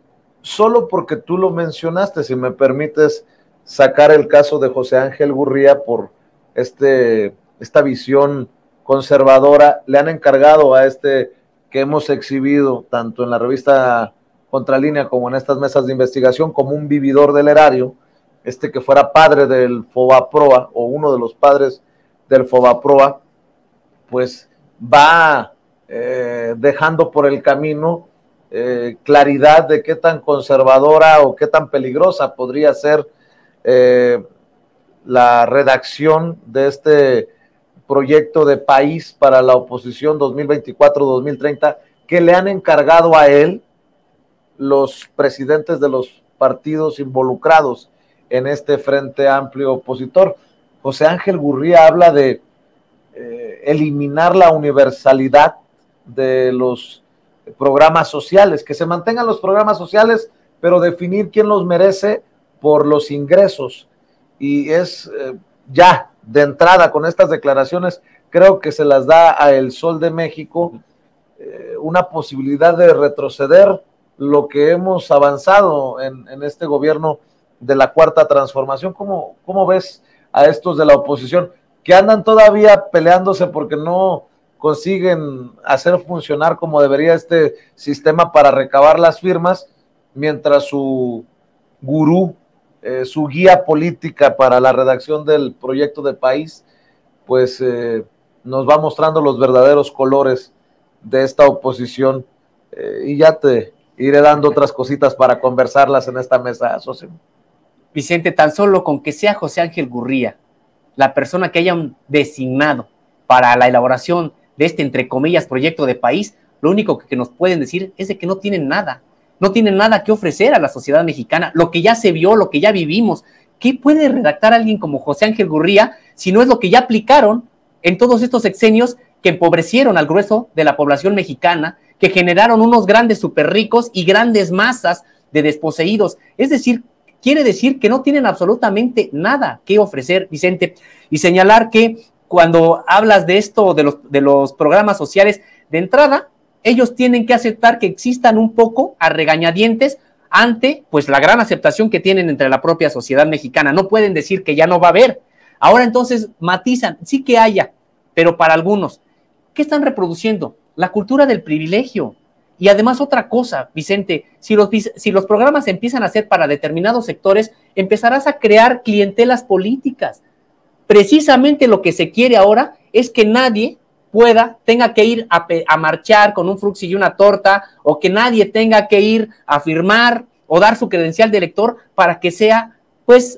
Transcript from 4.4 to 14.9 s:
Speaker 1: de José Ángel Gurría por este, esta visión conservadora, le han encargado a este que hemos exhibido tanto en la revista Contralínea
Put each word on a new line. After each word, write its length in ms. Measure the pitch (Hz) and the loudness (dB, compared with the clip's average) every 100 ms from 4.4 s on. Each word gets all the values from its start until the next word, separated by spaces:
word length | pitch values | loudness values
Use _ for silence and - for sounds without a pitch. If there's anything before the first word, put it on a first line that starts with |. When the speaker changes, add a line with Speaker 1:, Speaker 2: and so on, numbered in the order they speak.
| 143 151 | 2 0
Speaker 1:
de 80 | 135 | -4
José 280 | 131 127 131 | -4 -2 -2
Ángel 360 | 135 131 143 | -2 -4 -4
Gurría 500 | 135 139 135 139 139 | -2 -4 2 2 2
por 280 | 117 113 98 _ _ _ _ | 0 -8 -8 _ _ _ _
este, 800 | - 123 - 139 131 120 110 101 - _ _ | -8 -8 -2 0 2 0 0 -4 -10 _ _
esta 240 | 120 156 | -4 0
visión 640 | 143 127 - 139 143 143 127 _ _ _ | 0 -4 -2 0 0 -4 -12 _ _ _
conservadora, 1000 | - 135 131 143 135 135 143 147 147 139 - | -4 -4 0 2 4 4 6 6 4 2 -2
le 120 | 139 | 0
han 100 | 156 | 0
encargado 640 | 160 147 135 147 156 143 | -2 0 4 4 6 4
a 120 | 131 135 | 4 2
este 460 | 131 143 135 117 _ _ _ _ | 0 -4 -2 -4 _ _ _ _
que 120 | 135 | -6
hemos 280 | 139 151 151 | -4 -4 -4
exhibido 800 | 135 - 135 135 143 139 120 - | -6 -6 -6 -2 0 0 -4 -6
tanto 360 | 120 113 113 | -8 -8 -8
en 60 | 117 | -6
la 80 | 117 | -4
revista 760 | 120 131 135 135 127 117 107 _ _ _ _ | -4 -4 0 2 2 -2 -4 _ _ _ _
Contralínea 600 | 135 123 135 147 | -8 -2 -2 -2